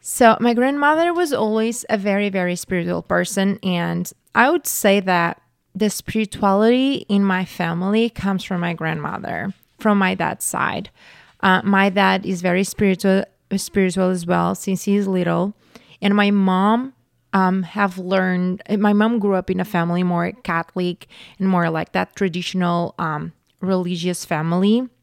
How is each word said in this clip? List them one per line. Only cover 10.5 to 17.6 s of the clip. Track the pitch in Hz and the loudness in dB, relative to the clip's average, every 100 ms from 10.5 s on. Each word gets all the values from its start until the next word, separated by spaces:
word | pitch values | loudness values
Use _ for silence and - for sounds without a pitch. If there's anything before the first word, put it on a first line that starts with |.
| - - - 208 _ - - - _ | -4 -4 -4 -10 _ -20 -20 -20 _
Uh, | 196 185 | 2 2
my | - 196 196 | 2 2 2
dad | 196 190 190 190 | 2 2 0 -2
is | 185 | -4
very | 180 175 | 0 0
spiritual, | 196 - 202 185 196 190 202 _ _ 190 | -2 0 0 2 2 2 0 _ _ -6
spiritual | - 208 190 185 185 | -2 0 0 2 0
as | 185 170 | 0 0
well | 175 175 190 | 0 0 -2
since | - 190 | -4 -4
he's | - 202 196 | 0 0 2
little. | 185 170 170 190 - _ - _ - | 0 0 0 -2 -6 _ -20 _ -4
And | 202 202 | 0 2
my | 202 | 4
mom, | 202 190 185 196 233 262 - _ _ _ | 4 4 4 4 2 -2 -12 _ _ _
um, | 196 185 190 | 2 2 0